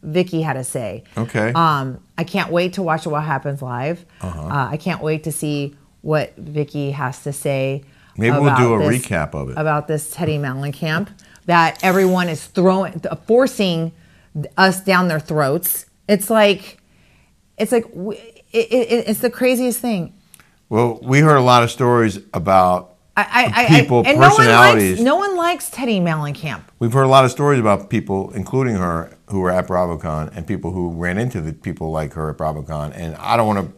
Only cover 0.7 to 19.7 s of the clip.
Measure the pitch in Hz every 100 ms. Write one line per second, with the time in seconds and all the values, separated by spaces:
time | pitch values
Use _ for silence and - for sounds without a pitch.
0.7 | 135 110 101 - - 117 - 110 135 165
1.7 | 147 131 123 _ - 165 196 175 170 180
2.7 | 180 180 156 165 147 151 139 147 139 131
3.7 | 120 139 175 - _ 92 82 76 139 123
4.7 | 151 185 170 156 156 160 147 151 147 139
5.7 | 139 _ _ - 156 - - 135 147 147
6.7 | 151 143 143 135 131 - 139 147 139 135
7.7 | 135 - _ _ - 110 147 143 131 120
8.7 | 113 98 123 127 92 76 76 67 64 156
9.7 | 151 151 156 - - 170 151 143 131 143
10.7 | 139 165 156 202 - _ - - 170 165
11.7 | - 190 185 185 180 175 156 - - 180
12.7 | 190 180 160 - 160 - 233 262 - 196
13.7 | 165 165 - _ _ _ 151 143 - 190
14.7 | 185 - 180 180 156 151 156 139 135 139
15.7 | - - _ - 202 202 220 208 196 -
16.7 | - _ _ _ _ _ _ _ _ 214
17.7 | 240 226 170 190 - - - _ - 226
18.7 | 247 226 233 220 214 240 220 240 247 254